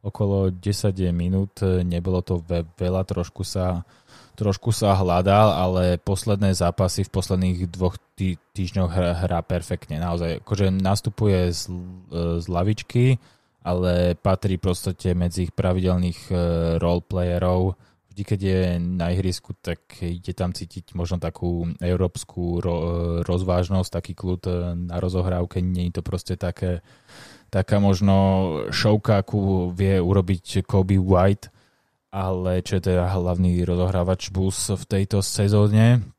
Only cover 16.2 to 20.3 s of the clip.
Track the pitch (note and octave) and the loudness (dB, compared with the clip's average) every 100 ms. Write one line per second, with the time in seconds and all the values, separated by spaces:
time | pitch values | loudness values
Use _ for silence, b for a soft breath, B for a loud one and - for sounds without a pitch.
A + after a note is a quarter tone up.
16.2 | - F2+ F2 E2+ E2+ E2 E2+ F2 - F#2 | -4 -2 0 0 0 0 0 0 -2 -2
17.2 | F2 F2 F2+ F2+ F#2 F#2+ b b _ G2+ | -2 0 0 2 0 -2 b b _ -12
18.2 | G2+ G2+ F#2+ F#2 F2+ F2 F2 F2+ E2+ F2+ | -4 -2 2 2 2 0 -2 -2 -2 0
19.2 | F#2 F2 - E2+ - E2 _ - F2 F2 | -2 -4 -10 -12 -8 -8 _ -10 -8 -6
20.2 | F#2+ | -8